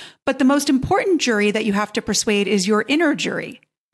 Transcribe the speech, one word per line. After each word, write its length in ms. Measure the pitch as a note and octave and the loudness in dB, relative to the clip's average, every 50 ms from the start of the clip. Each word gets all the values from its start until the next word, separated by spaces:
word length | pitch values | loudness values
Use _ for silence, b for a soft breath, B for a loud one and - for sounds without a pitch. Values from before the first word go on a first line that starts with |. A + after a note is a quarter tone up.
| B B B B _ | B B B B _
But 140 | - C4 C4 | -4 -2 2
the 60 | C#4 | 2
most 240 | B3+ C#4 D4 C#4+ - | 2 2 2 2 2
important 500 | D4 B3+ C4+ - F#4 G4+ - G4+ F4+ D4+ | 0 0 0 0 0 0 2 2 0 0
jury 320 | - - A3+ G#3 G#3 G#3 | 0 0 0 2 2 0
that 140 | G3 A3 A3 | 0 0 -2
you 80 | A3 G3 | -2 -2
have 180 | G3+ G#3+ G3+ | -2 -2 -4
to 100 | - A#3 | -4 -6
persuade 460 | - - G#3 - - A#3 G#3 G3+ G3+ F#3+ | -4 -2 -2 -2 0 0 0 0 0 0
is 180 | G#3 G3+ F3+ | 0 0 0
your 200 | G3 G#3+ G#3 G#3+ - | 2 0 0 0 0
inner 260 | C4+ D#4 F4 D4 - | 0 2 2 2 0
jury. 460 | - - - - E3 - - - - _ _ _ _ _ _ | 0 -4 -4 -6 -6 -8 -10 -14 -18 _ _ _ _ _ _